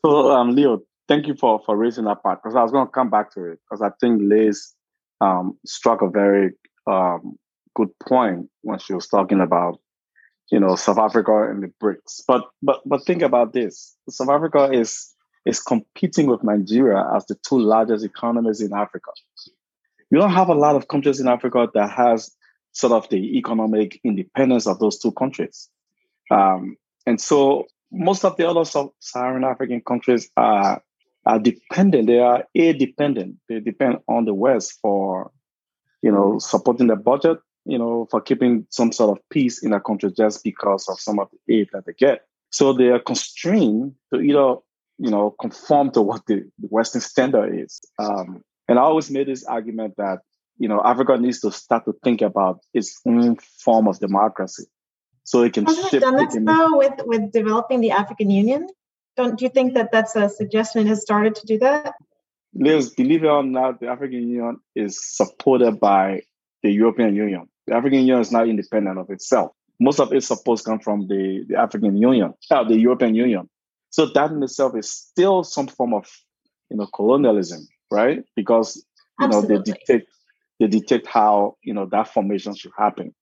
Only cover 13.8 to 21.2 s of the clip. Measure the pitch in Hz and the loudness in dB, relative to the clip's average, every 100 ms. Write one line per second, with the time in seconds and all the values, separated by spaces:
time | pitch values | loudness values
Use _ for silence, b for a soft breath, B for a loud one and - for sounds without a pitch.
13.8 | - _ - - 131 143 160 147 139 131 | -20 _ -20 -8 0 0 2 2 2 2
14.8 | 113 - - _ _ _ - 117 - 120 | 0 -6 -16 _ _ _ -4 -4 -2 -4
15.8 | - - 180 - 143 117 110 104 95 113 | -4 -6 -4 0 2 2 0 -2 0 2
16.8 | 135 98 - 104 - 104 - 135 107 110 | 2 2 0 -4 -4 -12 -2 0 2 2
17.8 | 113 107 107 - 117 117 113 107 104 101 | 2 -2 -4 -6 -4 -2 -2 -2 -6 -4
18.8 | 104 - - - _ - - _ _ _ | -6 -8 -16 -20 _ -20 -20 _ _ _
19.8 | _ _ _ 147 196 185 180 156 147 143 | _ _ _ 2 4 2 2 4 4 2
20.8 | - 143 139 139 | 0 -2 0 0